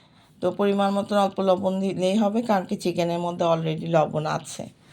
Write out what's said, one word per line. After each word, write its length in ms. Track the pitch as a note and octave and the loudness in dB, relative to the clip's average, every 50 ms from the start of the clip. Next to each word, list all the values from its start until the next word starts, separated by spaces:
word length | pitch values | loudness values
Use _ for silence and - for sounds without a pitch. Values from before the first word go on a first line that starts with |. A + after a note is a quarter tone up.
| _ _ _ _ _ _ _ - | _ _ _ _ _ _ _ -4
তো 40 | F3+ F3+ | -4 -2
পরিমাণ 380 | F3+ - G3+ G3+ G3 G3+ G3 G3 | 0 0 0 2 2 2 2 0
মতন 240 | G3+ G3+ G3 - G#3 | 0 -2 -2 0 2
অল্প 220 | G3+ G3 F#3+ - - | 2 2 2 0 0
লবণ 320 | - F#3+ F3+ F#3+ G3 F#3+ F#3+ F#3+ | 2 2 2 2 2 -2 -2 0
দিলেই 360 | G3 G3 D#3+ E3+ F#3 F#3 G3 | -2 -2 0 0 0 2 2
হবে, 220 | A3 G#3 G3+ G#3 A#3 | 4 2 2 2 0
কারণ 220 | A#3 A#3 G#3 F#3+ F3+ | 0 2 0 0 0
কি 100 | - G#3 | -2 -6
চিকেনের 440 | F#3+ - F3+ E3+ F3 E3+ E3+ E3+ F3 | -4 -2 -2 0 0 0 0 -2 -2
মধ্যে 240 | F3 F3 F3 F3 F3 | -2 -4 -2 0 2
already 420 | E3 E3 E3 E3 D#3+ D#3 D#3+ E3 E3 | 2 2 2 0 -2 -4 -4 -2 2
লবণ 360 | E3 D#3+ D3 - D#3 D3+ D3+ | 2 2 2 2 0 -4 -4
আছে। 380 | D#3 D#3 D#3 - - - - - - - _ _ - | -2 -4 -6 -6 -10 -14 -12 -14 -14 -16 _ _ -20